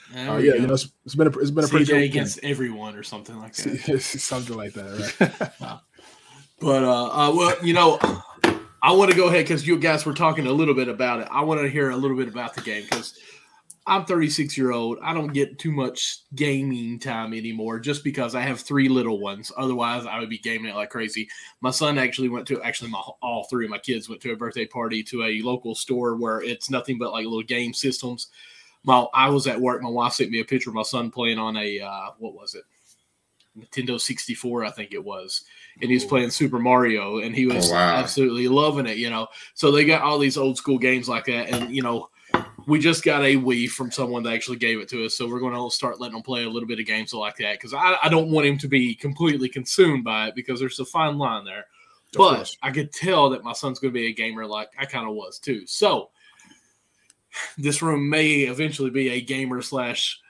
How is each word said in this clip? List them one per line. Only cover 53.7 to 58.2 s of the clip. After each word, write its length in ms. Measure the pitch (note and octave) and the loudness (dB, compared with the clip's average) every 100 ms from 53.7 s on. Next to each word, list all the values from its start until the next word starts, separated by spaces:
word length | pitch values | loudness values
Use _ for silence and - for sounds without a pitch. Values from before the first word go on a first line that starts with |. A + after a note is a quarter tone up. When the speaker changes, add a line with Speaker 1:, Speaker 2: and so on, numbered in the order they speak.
| B2 | -4
Speaker 1:
gonna 140 | C3+ | -4
be 160 | B2 A2+ | -2 -4
a 40 | |
gamer 340 | A2 A2+ A2 A2 | -4 -6 -6 -8
like 220 | G#2+ A2+ - | -8 -10 -10
I 60 | |
kinda 260 | C3+ C3+ A2+ | -8 -6 -6
was 280 | G#2+ G2+ - | -8 -10 -12
too. 280 | - A2+ F#2 | -6 -6 -4
So 440 | - G#3 B2 - _ _ _ - _ _ _ _ _ _ _ _ - - - | 2 2 2 -4 _ _ _ -20 _ _ _ _ _ _ _ _ -12 -12 -4
this 240 | C#3+ C#3+ | -2 0
room 300 | E3 D3 C#3+ | 0 2 2
may 300 | D#3 | 2